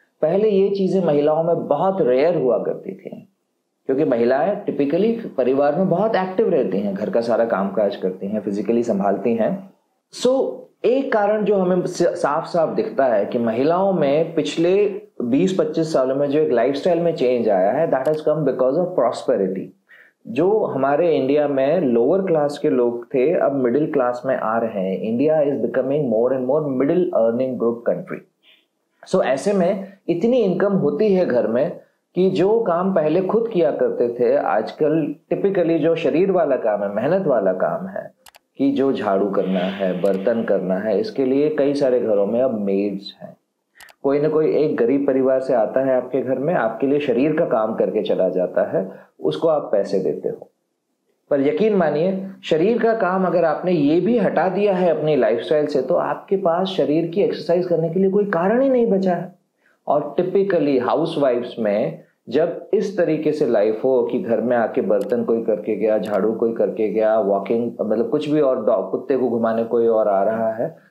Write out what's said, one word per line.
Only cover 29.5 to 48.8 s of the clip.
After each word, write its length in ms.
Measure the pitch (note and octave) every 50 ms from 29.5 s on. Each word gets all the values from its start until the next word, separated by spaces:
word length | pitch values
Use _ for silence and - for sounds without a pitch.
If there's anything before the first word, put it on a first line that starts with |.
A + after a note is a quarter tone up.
में 400 | G3+ F#3+ E3+ F#3 G#3 F#3+ - - - _ _ -
इतनी 300 | E3+ E3+ A3+ A#3 C4 B3+
income 340 | G#3 F#3 E3+ - F#3+ G#3
होती 420 | G3 E3 C#3+ D3 C#3+ C#3+ A3 G#3 F#3
है 120 | F#3 E3+
घर 200 | C3 B2 A#2+ G#2
में 340 | G#2+ A2+ B2 D3+ F3 E3+ - - _ _ _ _ _ -
कि 160 | F3+ F#3 F#3
जो 300 | C#3 D3+ F3+ G3+ A3 A#3
काम 340 | A3+ F#3 E3 F3 F3+ G3 F#3+
पहले 260 | E3+ D3+ D#3 D#3 F#3
खुद 300 | F#3 G3 G#3 A3+ A3+ A3+
किया 180 | - F3 D#3+ C#3+
करते 380 | - C3 B2+ A#2 A#2 - B2 A#2+
थे, 280 | A#2 B2 A#2+ A#2 C3+
आजकल 800 | C#3+ - - F#2+ G#2+ - - - - D#3 C#3+ D#3 E3 D3+ D#3 - - _ -
typically 460 | F3 F3+ F#3 G3 F#3+ F3+ E3 E3 E3 D#3+
जो 160 | C#3+ E3 E3
शरीर 360 | D#3+ - C3 C3 D#3+ G3 F#3+
वाला 260 | F#3 F3+ D#3+ C#3+ B2+
काम 260 | A#2 - A2 G#2 G2+
है, 120 | G2+ G2+ G2+
मेहनत 320 | G#2+ B2 D3 F3+ G3 E3+
वाला 260 | D3+ B2+ A2 G2 F#2
काम 340 | F2+ E2+ F2 D#2+ E2+ E2 F#2
है, 280 | F#2+ G2 - - - - _ _ - - _ _ _ _ -
कि 140 | C3+ C#3
जो 200 | - B2+ C3+ C3+
झाड़ू 380 | B2+ - G#2+ G#2 G2 F#2+ G2+ G2
करना 300 | F#2+ G2 F#2 F#2 F#2+ F#2
है, 420 | F#2 F#2+ F#2+ - F#2+ F#2 F2+ F2+
बर्तन 420 | F#2+ G2 G2 F#2+ F#2+ G2+ A2+ A2+ A2+
करना 340 | - G2+ F#2 - F2+ G#2+ G#2+
है, 220 | G#2+ A2 G2+ G2+
इसके 240 | A2+ - - C#3 C3+
लिए 320 | B2+ C3+ C#3 D3 D3+ -
कई 180 | C#3+ C#3 C#3+ C#3
सारे 260 | C#3+ C#3+ B2+ B2 B2
घरों 260 | - A2 G#2 G2+ G2+
में 160 | G#2 A2+ A#2+
अब 180 | C3 C3 A2+ G#2
maids 540 | G2+ G2 F#2+ G2 G2+ G2+ F#2+ F#2+ - - - -
हैं। 140 | - - - _ _ _ _ _ _ _ _ - - - - _
कोई 180 | - C#3 C#3 C#3+
ना 80 | D3 D3+
कोई 260 | D3+ D#3 D#3 C#3 -
एक 200 | C3 D3+ - -
गरीब 300 | - A#2 A#2 C#3 C#3 C#3
परिवार 340 | C#3 C3 C3+ B2+ C3 C3 C3
से 140 | C3 - C3
आता 260 | A#2 - - - C3
है 160 | C3+ C3+ C3
आपके 260 | B2+ B2 - C#3 C3
घर 160 | A#2 B2+ C3 B2+
में, 160 | C#3 E3 F3+
आपके 320 | D3+ A2+ A2 - - C#3
लिए 140 | C3+ C#3+ C#3+
शरीर 360 | - B2+ A2 A#2+ C#3+ D#3 D3+
का 80 | D#3+ E3
काम 300 | B2 B2+ A2 A2 A2+ A2
करके 280 | A2+ G#2+ F#2 G#2+ G#2+
चला 260 | F#2+ - F#2+ F2 F#2 F#2
जाता 500 | F2 F2+ F2+ - - G2 - G2 C#3
है, 140 | F3